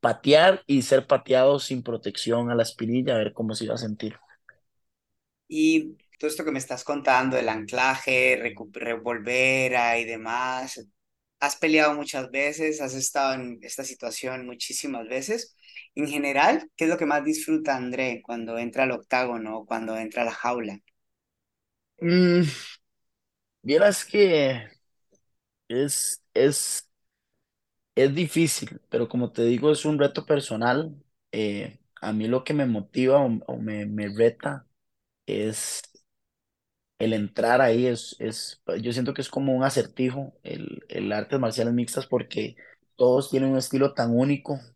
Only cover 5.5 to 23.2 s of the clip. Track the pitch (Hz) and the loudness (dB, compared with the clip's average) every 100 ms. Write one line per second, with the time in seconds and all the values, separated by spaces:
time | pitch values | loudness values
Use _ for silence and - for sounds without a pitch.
5.5 | 156 160 160 156 - _ _ 151 151 156 | 0 4 4 0 -14 _ _ -6 -4 -4
6.5 | 135 131 127 - 143 139 127 131 131 117 | -4 -6 -10 -6 -2 4 4 4 0 0
7.5 | 110 104 123 131 131 - 131 127 127 117 | -2 -4 0 0 0 0 2 4 2 -2
8.5 | 120 113 - 117 117 117 117 107 127 131 | -8 -14 -10 -6 -4 -4 -6 -2 0 2
9.5 | 131 131 123 120 117 113 113 110 120 127 | 2 0 2 0 0 -2 -8 -6 -4 -4
10.5 | 127 131 123 107 _ _ _ _ _ 143 | -6 -8 -12 -18 _ _ _ _ _ -4
11.5 | - 165 156 151 147 143 139 127 135 143 | 0 2 4 4 2 -4 -8 -6 -2 -4
12.5 | 151 156 151 135 131 131 143 135 131 123 | -2 -4 -2 -6 -4 -4 0 0 -2 -6
13.5 | 117 - - 135 127 120 113 131 127 123 | -12 -14 -12 -12 -10 -10 -8 -8 -8 -10
14.5 | 123 - - 143 127 113 131 139 226 - | -10 -8 -8 -8 -8 -6 -8 -4 -6 -8
15.5 | _ - - - - 147 147 143 135 165 | _ -20 -20 -18 -6 -4 -2 -2 4 4
16.5 | 311 - - 160 170 151 147 143 156 - | 2 -2 -2 0 0 0 0 0 -4 0
17.5 | 156 156 135 123 123 131 117 - 117 113 | -2 0 -2 -4 -4 -4 -4 -8 -10 -6
18.5 | 117 120 117 131 120 - 127 127 117 110 | -6 -6 -2 0 -2 -2 0 0 -4 -6
19.5 | 110 107 117 113 113 110 123 117 - 120 | -10 -6 -6 -6 -6 -6 -4 -4 -2 -4
20.5 | 123 110 101 _ _ _ _ _ _ _ | -2 -6 -10 _ _ _ _ _ _ _
21.5 | _ _ _ _ _ 170 180 180 175 160 | _ _ _ _ _ 2 4 6 6 2
22.5 | 135 - - _ _ _ _ | -2 -14 -20 _ _ _ _